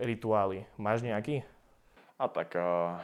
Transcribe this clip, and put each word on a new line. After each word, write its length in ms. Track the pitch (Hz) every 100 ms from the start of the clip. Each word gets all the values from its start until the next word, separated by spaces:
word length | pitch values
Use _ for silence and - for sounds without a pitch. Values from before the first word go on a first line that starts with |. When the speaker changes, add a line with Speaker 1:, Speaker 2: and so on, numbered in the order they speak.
Speaker 1:
rituály. 640 | 120 117 110 107 95 95 107 -
Máš 240 | 104 113
nejaký? 480 | 120 107 110 143 - - _ _ _ - - -
Speaker 2:
A 80 | 127
tak, 320 | 82 85 87
e, 20 | 87 87 85 87